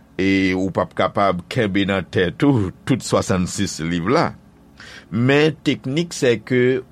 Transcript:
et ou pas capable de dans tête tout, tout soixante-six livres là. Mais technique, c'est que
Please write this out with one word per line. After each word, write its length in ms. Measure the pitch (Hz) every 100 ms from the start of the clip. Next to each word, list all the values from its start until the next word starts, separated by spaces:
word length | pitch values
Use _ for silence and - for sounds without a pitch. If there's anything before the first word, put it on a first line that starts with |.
| - -
et 340 | 95 98 92
ou 200 | 92 95
pas 140 | 95 87
capable 560 | - 92 107 98 90 -
de 360 | 127 107 98
dans 200 | 98 98
tête 340 | 82 101 87 -
tout, 340 | 143 127 92 -
tout 140 | - 120
soixante-six 840 | - 104 - 92 90 - 95 -
livres 300 | 82 87 90
là. 240 | 160 139 - - - - - - - -
Mais 400 | 110 127 143 156
technique, 600 | 156 147 131 135 147 170
c'est 260 | - 127 117
que 440 | - 127 123 131 -